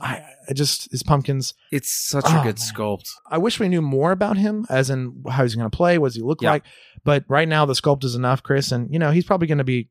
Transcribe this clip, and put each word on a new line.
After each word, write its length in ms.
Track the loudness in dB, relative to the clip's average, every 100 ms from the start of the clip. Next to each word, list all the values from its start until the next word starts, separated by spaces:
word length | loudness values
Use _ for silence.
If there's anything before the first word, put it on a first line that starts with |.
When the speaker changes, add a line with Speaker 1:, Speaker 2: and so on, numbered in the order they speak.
Speaker 1:
I, 240 | -8 -8 -12 -16 -8
I 40 |
just, 380 | -2 -2 -2 -6
his 140 | -6
pumpkins. 500 | 0 0 0 -4 -4 -10 _
Speaker 2:
It's 220 | -6 -4
such 320 | -6 -4 0
a 160 | 2 4
Speaker 1:
Oh, 20 |
Speaker 2:
good 160 | 2 -2
Speaker 1:
man. 100 | -6
Speaker 2:
sculpt. 320 | -6 -4 -6 -8 -18 -6
Speaker 1:
I 80 | -2
wish 220 | 0 0
we 80 | 0
knew 120 | 2
more 300 | 2 2 2
about 260 | 2 0 2
him, 300 | 0 0 -2
as 220 | 0 0
in 320 | -2 -4 -8 -4
how 140 | 0
he's 100 | 2
gonna 160 | 0 -4
play, 260 | 0 2 2
what 120 | 0
does 80 | -2
he 60 |
look 200 | -4 -2
Speaker 2:
Yeah. 80 | 0
Speaker 1:
like? 140 | 0 -2 -20 -20 -6
But 200 | 0 0 2
right 180 | 0 2
now, 180 | 2
the 100 | 2
sculpt 280 | 2 2 2
is 140 | 0 -2
enough, 260 | 0 0
Chris. 300 | 0 0 0
And, 200 | -2 -2
you 60 | 0
know, 140 | 2
he's 120 | 2
probably 220 | 2 0 0
gonna 160 | 0
be 260 | 0 -2 -4